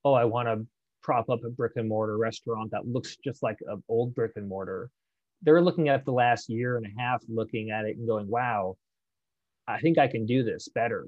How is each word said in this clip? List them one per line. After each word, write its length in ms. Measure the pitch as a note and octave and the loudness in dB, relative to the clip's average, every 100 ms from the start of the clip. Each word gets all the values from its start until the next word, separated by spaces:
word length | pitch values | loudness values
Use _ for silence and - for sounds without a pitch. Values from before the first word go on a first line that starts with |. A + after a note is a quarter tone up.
"Oh, 100 | C#3+ | 4
I 100 | B2+ | 4
wanna 400 | A#2 A#2+ A#2+ A2 A2+ _ _ _ | 4 2 0 -2 -6 _ _ _
prop 260 | - B2 A#2 | -2 0 0
up 160 | B2 | -2
a 60 | A#2+ | -2
brick 220 | B2+ A#2 B2 | -4 -4 -2
and 120 | A2 | -2
mortar 280 | A2 G#2+ G#2+ | 0 0 0
restaurant 540 | A2 - A#2 A2 A2 | -2 -2 -6 -6 -4
that 160 | G#2 A#2+ | -6 -4
looks 300 | B2 - - | -6 -6 -10
just 260 | C3+ - | -10 -4
like 160 | A#2 G#2 - | -4 -4 -8
an 160 | G2+ - | -10 -2
old 260 | A#2 B2 | 0 0
brick 180 | B2 A2+ G#2+ | -2 -4 -4
and 120 | G2+ | -10
mortar." 420 | F#2+ F#2+ F#2+ B2+ _ _ _ _ _ | -8 -8 -10 -12 _ _ _ _ _
They're 180 | D#3 E3 | 6 8
looking 280 | F3 E3+ D3 | 6 4 4
at 160 | C3+ | 2
the 80 | C#3 | 2
last 360 | B2 A#2+ A#2 - | 2 4 2 0
year 300 | A#2 B2 B2 | -2 -2 -2
and 80 | G#2 | -4
a 140 | G#2+ | -6
half, 220 | B2 B2 - | -2 -2 -2
looking 420 | A2+ A2 A2+ G#2+ | -4 -2 -4 -4
at 140 | G#2+ | -4
it 140 | G#2+ A#2 | -4 -4
and 80 | A#2 | -2
going, 220 | A2 G2+ | -2 -2
"Wow, 500 | A#2 B2 G#2+ F#2 F#2+ _ _ _ _ _ _ _ _ - | -2 0 -2 -4 -6 _ _ _ _ _ _ _ _ -6
I 140 | A2 | 0
think 180 | D#3+ E3 | 2 4
I 100 | C3 | 2
can 160 | A#2 | 0
do 180 | A2 B2+ | 0 0
this 260 | A2+ F#2 - | 0 -4 -6
better 380 | A#2 A2+ G2 | -4 -2 -4